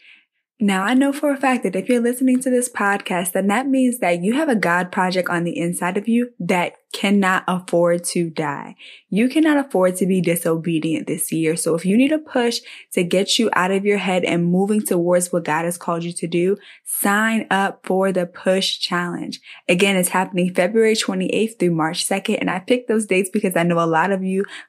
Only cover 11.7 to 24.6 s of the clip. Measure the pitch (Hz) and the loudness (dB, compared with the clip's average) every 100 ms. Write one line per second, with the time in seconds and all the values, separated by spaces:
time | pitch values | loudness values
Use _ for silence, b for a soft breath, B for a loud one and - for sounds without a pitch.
11.7 | 165 185 220 277 311 - 254 240 233 - | -2 2 4 4 0 -2 -2 0 -2 -8
12.7 | B B 196 175 185 202 - 220 - 185 | B B -2 2 2 2 0 2 2 2
13.7 | 196 202 202 185 180 - 175 175 180 202 | 0 0 0 0 0 0 0 2 2 2
14.7 | 214 214 185 170 180 180 175 165 156 170 | 0 0 0 2 2 0 -2 -2 -2 -2
15.7 | 170 - 170 175 170 170 170 180 202 B | -4 -4 -4 -4 -6 -4 0 0 -2 B
16.7 | B B - 202 202 220 220 - 196 196 | B B -2 0 2 2 0 0 0 -2
17.7 | - - 185 190 185 175 - 190 190 190 | -4 -2 0 2 0 -4 -4 0 0 0
18.7 | - - 175 175 170 - - B B B | -4 -4 -4 -4 -6 -10 -12 B B B
19.7 | 180 196 190 185 185 190 180 180 180 185 | 2 2 2 0 0 -2 -2 0 0 2
20.7 | 220 220 220 - 185 185 - 220 - 175 | 2 2 2 -2 -2 -2 0 -2 0 0
21.7 | 160 160 180 - 196 190 208 - 185 - | 0 -2 -4 -4 -4 -2 -2 -2 -2 0
22.7 | 254 254 220 208 185 190 208 190 180 175 | -2 0 -2 0 0 0 -2 0 2 2
23.7 | 170 165 160 185 190 190 190 196 B | 2 2 2 0 0 -2 -4 -4 B